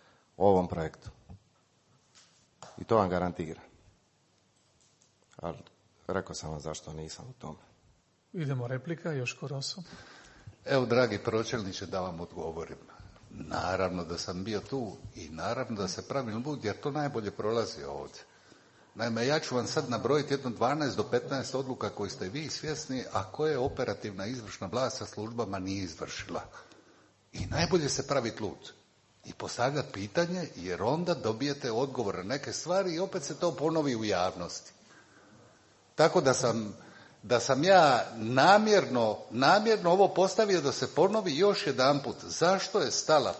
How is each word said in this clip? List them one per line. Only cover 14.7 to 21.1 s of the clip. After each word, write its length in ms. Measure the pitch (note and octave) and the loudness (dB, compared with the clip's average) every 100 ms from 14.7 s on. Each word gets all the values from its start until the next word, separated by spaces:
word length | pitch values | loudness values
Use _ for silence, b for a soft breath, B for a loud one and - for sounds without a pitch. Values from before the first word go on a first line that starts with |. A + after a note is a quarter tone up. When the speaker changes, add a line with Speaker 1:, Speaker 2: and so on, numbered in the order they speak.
| C3+ G#2+ - - A2+ | -6 -6 -10 -16 -14
Speaker 3:
i 140 | D#2 | -14
naravno 480 | D#2 F#2+ A#2+ B2 G#2 | -8 -4 -4 -4 -4
da 100 | F#2 | -4
se 200 | F#2+ - | -6 -6
pravilno 320 | C#3 A#2 G#2+ | -6 -4 -6
budi, 280 | C#3+ C#3 G#2+ | -6 -4 -4
jer 120 | F#2+ | -4
to 120 | D3 | -4
najbolje 400 | D3 C#3+ A#2 G2+ | -2 -2 -2 -6
prolazi 520 | - G#2 A#2 G#2+ D#2 | -2 0 0 -2 -6
ovdje. 380 | C#2 C#2+ C#2+ - - b b b b b b - | -10 -10 -10 -14 -20 b b b b b b -6
Naime, 320 | A#2 A2+ B2+ | -2 0 2
ja 120 | D#3 | 0
ću 160 | - B2 | 0 -2
vam 120 | G#2+ | 0
sad 220 | D#3 C#3+ | -2 -2
nabrojiti 440 | A2+ A2+ D3 - | 0 2 2 2
jedno 160 | C#3 B2+ | -2 -2
dvanaest 480 | G2+ A#2+ D3+ C#3 - | 0 0 2 0 -2
do 60 | |
petnaest 520 | - | 0